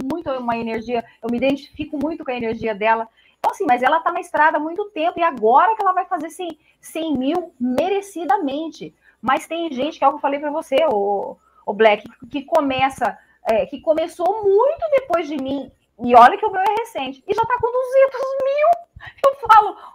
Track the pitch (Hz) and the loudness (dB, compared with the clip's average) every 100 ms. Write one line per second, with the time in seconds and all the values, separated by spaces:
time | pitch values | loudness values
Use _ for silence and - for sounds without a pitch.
0 | 262 330 330 262 240 233 233 226 226 240 | -6 -6 -6 -6 -4 -4 -4 -6 -4 -6
1 | 226 _ 226 240 269 285 - - 294 294 | -6 _ -6 0 0 0 -4 -12 -10 -6
2 | 294 320 294 247 226 226 226 202 214 226 | -6 -6 -8 -6 -6 -4 -6 -2 0 0
3 | 226 _ _ _ - - 349 240 254 320 | -2 _ _ _ -4 -2 0 2 2 2
4 | 339 349 349 302 311 311 302 339 415 - | 0 -4 -2 2 2 2 -2 -6 -8 -4
5 | 330 330 339 254 214 262 359 440 392 370 | -4 0 -2 0 4 6 4 2 0 0
6 | 370 359 320 320 349 320 _ _ - 330 | -2 -4 -8 -10 -10 -12 _ _ -12 -8
7 | 320 262 262 349 339 - 247 254 349 392 | -4 -2 0 -2 -4 -6 -2 0 0 -2
8 | 392 320 339 415 285 277 320 - 151 - | -4 -6 -2 0 -2 -4 -8 -10 -16 -18
9 | _ _ 226 294 - 330 330 247 285 330 | _ _ -2 -2 -2 -6 -6 -4 -6 0
10 | 277 302 285 285 294 302 - 269 320 208 | 0 0 -2 -4 -4 -6 -2 0 2 0
11 | 202 202 - - _ _ - 202 220 208 | -2 -2 -6 -12 _ _ -8 2 4 2
12 | - - 240 285 285 330 277 262 269 269 | -2 -20 -12 -10 -2 0 0 0 -2 -2
13 | 226 185 _ _ - 220 185 285 330 311 | -4 -6 _ _ -2 0 -2 -4 -2 0
14 | 330 339 349 440 403 392 523 659 640 539 | -2 -2 -2 0 2 4 4 0 0 0
15 | 539 339 302 302 262 277 269 _ _ - | 0 -2 -2 -6 -6 -6 -8 _ _ -10
16 | 240 240 247 403 427 381 392 415 466 320 | 4 8 8 8 -2 -2 -2 -2 -4 -8
17 | 262 277 - 415 466 480 466 494 508 539 | -10 -8 -4 -2 0 -2 -2 -2 2 4
18 | 539 508 539 539 539 571 622 698 - - | 4 2 -6 -2 -2 2 2 2 -4 -20
19 | - - 554 554 453 427 415 - - | -20 -2 0 2 4 6 4 -2 -16